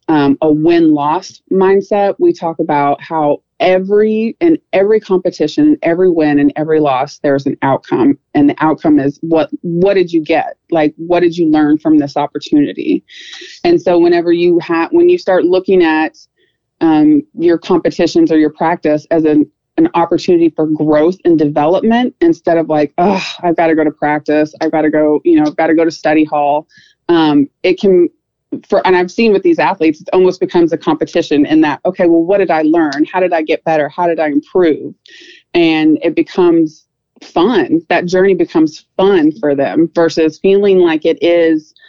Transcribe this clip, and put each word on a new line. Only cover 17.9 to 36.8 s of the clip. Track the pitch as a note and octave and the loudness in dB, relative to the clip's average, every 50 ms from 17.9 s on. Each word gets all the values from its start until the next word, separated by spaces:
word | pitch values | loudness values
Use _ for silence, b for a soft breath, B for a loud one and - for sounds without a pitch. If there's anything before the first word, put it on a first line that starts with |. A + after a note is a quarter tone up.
| D3+ - F3 D#3+ - F3 E3 D#3 | -2 -2 -4 0 2 0 2 2
or | E3 D#3 | 2 2
your | D#3 D3+ D3+ | 0 0 -2
practice | _ E3+ D#3+ E3+ D#3 - D#3+ D3+ D3+ D3+ _ | _ -4 -4 -4 -2 -2 -2 -2 -2 -2 _
as | - E3 D#3 | -2 0 0
an, | D#3 D3+ D3+ D3 - _ _ _ _ _ - | 2 2 2 0 0 _ _ _ _ _ 0
an | E3 E3 - | 0 0 0
opportunity | F3 E3+ E3+ F3+ E3 - - F3+ E3+ E3+ E3 | -2 -2 0 -2 -4 0 0 2 2 2 0
for | D#3 - D#3 | 0 -2 -4
growth | D3+ D#3 D3+ D#3 D3+ D#3 D3+ D3+ E3+ F#3 F#3+ _ | -4 -2 -2 0 0 2 2 2 0 -2 -2 _
and | F4+ E4+ D3+ | 0 2 2
development, | D#3 D3 D3+ D#3 D3 D#3 F3+ F#3 F#3+ A3 A3+ A#3 B3+ B3 - _ | 0 0 0 -2 0 0 0 0 0 0 0 0 -2 -4 -4 _
instead | E3+ E3+ E3 - _ - E3+ E3 | 0 0 0 0 _ -2 0 0
of | D#3+ D#3 | 0 -2
like, | D#3 D3+ D#3 D3+ - - | -2 -2 -2 -2 -2 -2
"Oh, | F3 G3+ G3 F#3 - - - - - | 0 0 0 -2 -6 -10 -14 -6 -6
I've | F3 E3 | -4 -2
gotta | - E3+ E3 D#3+ | 0 0 0 2
go | D#3 D#3 | 0 0
to | D3+ | -2
practice. | D3 _ - D3 D3+ D3+ D3 - D3+ D3+ D3+ D3+ - - | -4 _ -4 -4 -4 -4 -4 -2 -2 -2 -2 -4 -4 -6
I've | D#3+ D#3+ | -6 -4
gotta | D#3 D#3 D#3 D#3 | -2 0 -2 0
go, | D3+ D3+ D3+ D3+ D3+ C#3+ - | 0 0 0 0 0 0 0
you | F3 E3+ | 2 2
know, | D#3 D3+ | 2 2
I've | D3+ - | 0 -2
gotta | - D#3+ D#3+ D#3+ | -2 -2 0 0
go | D#3+ E3 | 0 0
to | E3 | -2
study | D#3+ - - - D#3 D#3 D#3 | -4 -4 -4 -2 0 0 0
hall." | D3+ D#3 D3 C#3+ C#3+ C#3+ D3+ D#3 b b b b b b b _ - | 0 -2 -2 -2 0 -2 -2 -4 b b b b b b b _ 0
Um, | F4 E3 D#3+ D3+ D3 D4 - - _ _ - | 0 2 2 2 2 2 0 0 _ _ -2
it | F#3 F3+ - | -2 -2 0
can, | - G3 F#3 F3+ F3 - - _ _ _ _ _ _ _ - - - _ | 2 2 4 4 2 0 -2 _ _ _ _ _ _ _ -14 -14 -8 _
for, | G#3 F#3+ - | -4 -2 0
and | F#3 F#3 | 2 0
I've | F3+ F3+ F#3 | 0 0 -2
seen | - - A#3 A3+ G3+ | -2 0 0 2 2
with | F3+ - | 2 2
these | F3+ E3 D#3+ | 0 0 0
athletes, | D3+ D#3 G3 - D#3+ D#3+ D3+ - | -2 -4 -2 0 -2 -2 -2 -2
it | - - - | -8 -4 0
almost | F#3 F#3 F#3 F3+ - | 2 2 2 0 -2
becomes | F#3 F3 - F3 E3+ D#3+ E3 | -6 -2 0 0 0 0 -2
a | D#3 | -4
competition | - F3 D#3+ D#3+ - D#3 - F3+ D#3+ - D3+ C#3+ D3 | -4 -4 -4 -4 -4 -4 -4 -4 -2 0 0 0 0
in | C#3 D3+ D#3 D#3 | 2 2 2 2
that, | D3+ C#3 - _ | 0 -2 -4 _
"Okay, | E3+ F3+ - F#3 | -6 -2 0 0
well, | E3+ E3+ E3 E3 | 2 2 2 2
what | E3+ G3+ G3+ | 0 0 0
did | F#3+ E3+ | 0 0
I | E3+ D#3 D#3 | 0 0 0
learn? | D3+ D#3 E3+ D#3+ D3+ C#3 C#3+ D#3 - - | 0 2 2 0 -2 0 -2 -4 -2 -2
How | F#3 | -2
did | F#3 F3 F3 | -2 0 -2
I | E3 D#3 | -2 -2
get | D#3 D#3+ - - | -4 -4 -4 -2
better? | E3+ D#3+ D#3 D3 C#3 | -2 -2 -2 -2 -4
How | - - F3 | -4 -4 -2
did | F3 E3 D#3+ | -2 -2 -2
I | D#3+ D3+ | -2 -2
improve?" | C#3+ C#3+ - _ _ F#3+ F3+ D#3+ C#3+ - - - - _ _ B B B B B B B B B _ | -2 -4 -6 _ _ 0 2 2 0 -2 -6 -14 -18 _ _ B B B B B B B B B _
And | - E3+ E3 D#3+ D#3 D#3 D#3 D#3 - - | 0 0 2 0 2 2 2 0 0 -2
it | E3+ D#3+ | -2 -2
becomes | - D#3+ - - - F3+ F3 E3 E3 D#3+ D#3 D#3 _ | -2 -4 -4 0 0 2 2 2 2 0 -2 -4 _